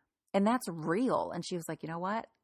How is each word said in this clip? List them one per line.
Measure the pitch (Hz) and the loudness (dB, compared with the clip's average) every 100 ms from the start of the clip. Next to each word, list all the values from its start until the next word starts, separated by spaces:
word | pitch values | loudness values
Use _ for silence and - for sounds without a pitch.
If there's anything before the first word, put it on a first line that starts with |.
| _ _ _ | _ _ _
And | 196 202 | 2 4
that's | 247 - | 2 0
real. | 170 160 180 254 165 85 | -4 0 2 4 2 0
And | 175 | -4
she | 165 180 | -4 -4
was | 160 | -4
like, | 160 | -6
"You | 160 | -6
know | 165 | -4
what? | 180 220 - _ | -2 -2 -4 _